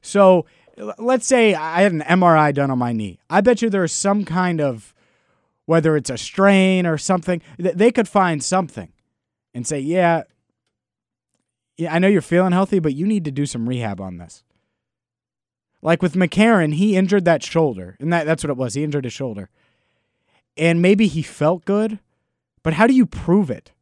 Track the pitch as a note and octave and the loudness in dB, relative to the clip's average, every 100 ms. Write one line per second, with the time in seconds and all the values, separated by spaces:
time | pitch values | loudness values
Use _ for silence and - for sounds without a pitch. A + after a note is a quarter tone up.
0 | - G3+ F#3+ F#3 - _ _ - G#3 - | -2 4 6 6 0 _ _ -16 -14 -6
1 | A#3 B3+ - B3+ A3 E3 D#3 E3+ G3+ D#3+ | -2 -2 2 2 2 0 -4 0 2 0
2 | D3 F#3 F3 D#3+ D3+ C#3+ C#3 B2+ A#2+ A2+ | 0 4 6 4 4 0 -2 -2 -2 -4
3 | G#2 E2+ _ F3 G#3 A#3 A3+ G3 E3+ - | -6 -12 _ 0 2 2 0 -2 -2 -2
4 | G3 G3+ F#3+ F3 F3+ E3 C#3+ A2+ - _ | -2 -2 -2 -2 -2 -2 -4 -4 -14 _
5 | _ _ _ _ _ _ - E3 D#3+ D3+ | _ _ _ _ _ _ -2 0 2 0
6 | - A#2+ - - G3 G3 F#3+ F#3 F3 D#3 | -4 -10 -8 0 4 4 2 0 -2 -4
7 | - F#3 F3+ F3 _ - F3+ F3 A3+ A#3+ | -2 -2 -2 -6 _ -6 -4 2 2 2
8 | G#3+ G3+ F#3 D3+ - F#3 F3 - F2 _ | -2 0 0 -2 -2 -4 -4 -10 -16 _
9 | _ _ _ _ _ B2 A#2 D3+ C#3 F3+ | _ _ _ _ _ -12 -8 -6 -2 0
10 | E3+ E3 - _ _ _ _ _ _ _ | 2 0 -4 _ _ _ _ _ _ _
11 | _ _ _ _ _ _ _ - E3 E3 | _ _ _ _ _ _ _ -10 -4 0
12 | F#3+ G3+ - E3+ F#3 F3 F#3+ G3 D#3 C#3 | 2 2 2 0 2 2 2 0 -2 -2
13 | G3 G#3+ D#3 C3+ C#3+ A#2+ A#2 B2+ A2+ F#2+ | -2 -2 -4 -4 -6 -4 -6 -4 -6 -8
14 | F#2+ F2+ E2+ - _ _ _ _ _ _ | -10 -14 -18 -20 _ _ _ _ _ _
15 | _ _ _ _ _ _ _ _ - E3+ | _ _ _ _ _ _ _ _ -2 0
16 | F3+ F3+ F3+ - A3 G#3+ D#3 D3+ G#3 F#3+ | 0 0 0 4 4 4 2 0 0 2
17 | F#3+ G3+ F3 D#3 - E3 D#3 G2 F2+ F#2 | 2 2 2 0 0 0 0 -2 -14 -8
18 | D3+ E3+ D#3 D#3+ D3+ B2+ B2+ C3 D3+ C#3+ | -2 -2 0 -4 -4 -4 -4 -4 -4 -4
19 | B2+ - C3+ G2+ F#2+ _ _ _ _ _ | -8 -8 -10 -10 -14 _ _ _ _ _
20 | _ _ _ _ _ - E3 E3+ F3+ G3+ | _ _ _ _ _ -2 0 2 4 4
21 | G#3+ D3+ - - D3 F3+ - G3+ A3 G#3+ | 2 0 -8 -2 -2 -2 -2 -2 -2 -8
22 | _ _ _ _ _ _ D#3 D#3 A#3 C4 | _ _ _ _ _ _ -6 2 4 4
23 | G#3+ - - F#3+ E3 A2 _ _ | 2 -2 0 0 0 -6 _ _